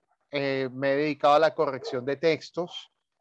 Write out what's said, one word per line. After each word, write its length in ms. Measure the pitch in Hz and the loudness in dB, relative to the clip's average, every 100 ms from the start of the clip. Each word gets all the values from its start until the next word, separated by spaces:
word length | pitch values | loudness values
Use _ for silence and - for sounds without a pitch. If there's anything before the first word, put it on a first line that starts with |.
| _ _ _ | _ _ _
eh, 360 | 143 139 135 131 | -4 -2 -2 -4
me 200 | 127 139 | -2 0
he 20 | 139 | 0
dedicado 380 | 151 139 147 147 | 0 2 4 6
a 40 | |
la 140 | 160 | 4
corrección 500 | 156 143 131 - 127 123 | 2 -2 -4 -6 -6 -4
de 120 | 135 | -2
textos 720 | 165 143 - - 175 - - _ _ _ | 0 0 -4 -8 -8 -10 -18 _ _ _